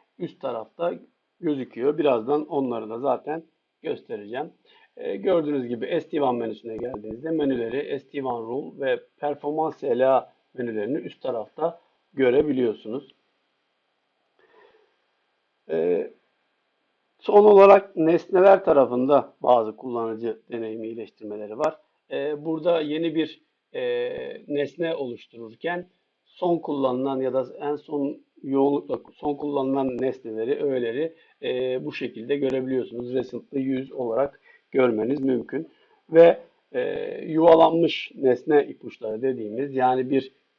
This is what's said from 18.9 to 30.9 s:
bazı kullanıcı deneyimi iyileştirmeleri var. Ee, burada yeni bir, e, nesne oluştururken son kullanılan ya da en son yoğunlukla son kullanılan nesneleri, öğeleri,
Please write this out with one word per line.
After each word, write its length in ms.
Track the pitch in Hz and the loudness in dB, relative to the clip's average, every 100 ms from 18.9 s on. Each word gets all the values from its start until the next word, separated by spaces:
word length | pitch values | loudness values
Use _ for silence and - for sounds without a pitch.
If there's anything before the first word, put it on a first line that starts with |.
| 123 131 143 - _ | 2 2 2 2 _
bazı 340 | 139 123 110 110 | 4 4 4 -6
kullanıcı 640 | 127 120 113 110 113 110 _ | -8 -6 -6 -4 -6 -8 _
deneyimi 340 | 120 110 110 113 | -8 -8 -8 -10
iyileştirmeleri 720 | 113 104 _ 107 104 107 110 | -10 -14 _ -12 -12 -12 -4
var. 200 | 156 156 _ _ _ | -4 -4 _ _ _
Ee, 340 | 139 143 147 | -6 -6 -6
burada 360 | 156 160 170 170 | -6 -4 0 0
yeni 340 | 151 151 165 | -2 -4 -2
bir, 260 | 156 151 - _ _ _ | -2 -4 -6 _ _ _
e, 80 | 135 123 120 123 143 139 - - | -8 -4 -4 -4 -8 -12 -14 -8
nesne 460 | 143 143 - 165 | -4 -4 -4 -6
oluştururken 920 | 165 131 117 - 117 113 117 165 175 185 _ _ _ | -4 -8 -10 -16 -20 -18 -10 -8 -8 -10 _ _ _
son 340 | _ _ 175 170 | _ _ -2 -2
kullanılan 640 | - 143 135 127 139 135 | -2 -2 -2 -2 -2 -2
ya 120 | 131 | 0
da 140 | 131 123 - | -2 -2 -6
en 160 | 143 147 | -6 -6
son 440 | - 147 139 151 _ _ | -6 -4 -4 -6 _ _
yoğunlukla 560 | 135 135 139 143 - 127 - | -2 2 4 2 -2 -8 -8
son 200 | _ 151 | _ -8
kullanılan 640 | 143 147 139 135 139 135 120 | -6 -4 -4 -2 -2 -2 -2
nesneleri, 640 | 131 123 117 110 113 147 | -4 -4 -8 -6 -4 -2
öğeleri, 500 | 147 127 117 | -2 -2 -2